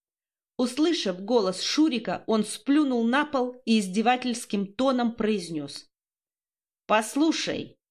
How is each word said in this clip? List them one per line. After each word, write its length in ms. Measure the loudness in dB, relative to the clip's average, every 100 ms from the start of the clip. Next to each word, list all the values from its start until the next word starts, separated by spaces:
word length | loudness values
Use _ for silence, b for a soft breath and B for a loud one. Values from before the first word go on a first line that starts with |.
| _ _ _ _ _ -4
Услышав 640 | -2 2 0 2 -2 -4
голос 400 | 0 0 0 -2
Шурика, 640 | -4 2 2 2 -4 -6 -2
он 160 | 0
сплюнул 600 | 0 -4 0 2 2 0 0
на 200 | 0 0
пол 360 | -2 -4 -6 2
и 140 | 2
издевательским 880 | 2 0 2 2 0 -6 -4 -4 -4
тоном 460 | 0 0 2 0 0
произнёс: 720 | -2 -2 -4 -8 -8 -14 -20 _ _ _ _ _ _ _ _ _ 0
«Послушай, 920 | 0 2 2 2 2 -2 -6 -8 _ _